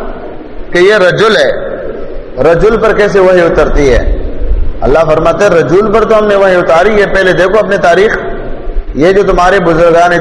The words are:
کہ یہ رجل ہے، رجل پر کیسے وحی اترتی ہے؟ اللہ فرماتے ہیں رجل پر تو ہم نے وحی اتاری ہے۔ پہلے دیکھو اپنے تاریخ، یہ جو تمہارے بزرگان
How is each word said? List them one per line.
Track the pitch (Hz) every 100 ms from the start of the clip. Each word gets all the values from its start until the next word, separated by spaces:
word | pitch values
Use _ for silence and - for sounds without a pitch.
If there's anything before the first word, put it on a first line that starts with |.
| - - - - - - -
کہ | 175
یہ | 185 214
رجل | 214 151 214 196
ہے، | 131 101 - - - - - - - -
رجل | 151 170 196 220
پر | 214 185
کیسے | 208 185
وحی | 185 185
اترتی | 170 - 139 143 143
ہے؟ | 117 - - - - - - - -
اللہ | 117 151
فرماتے | 160 156 165 165
ہیں | 202
رجل | 175 143 170 214
پر | 208
تو | 214 220
ہم | 208
نے | 202
وحی | 196 180
اتاری | 165 165 190 208
ہے۔ | 196
پہلے | 190 185
دیکھو | 165 185 214
اپنے | 190 196
تاریخ، | 180 170 214 - - - - - - - - -
یہ | 160
جو | 196
تمہارے | 190 185 180 196
بزرگان | 170 160 170 165 175 175